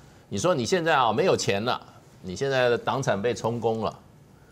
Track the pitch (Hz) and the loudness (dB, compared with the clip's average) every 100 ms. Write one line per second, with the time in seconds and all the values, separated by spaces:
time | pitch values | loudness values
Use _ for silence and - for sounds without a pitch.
0 | - - - 101 170 170 - 185 160 151 | -20 -20 -10 -2 0 0 0 0 2 2
1 | 120 107 180 117 - 101 117 107 - - | 2 2 2 2 2 -2 0 -4 -6 -20
2 | - - 92 90 139 135 123 117 - 123 | -20 -18 -12 -6 -2 2 2 2 0 -2
3 | 127 101 117 113 113 120 113 113 98 - | 0 0 0 -2 -2 -2 -2 -2 -4 -6
4 | - - - - - | -16 -20 -20 -20 -20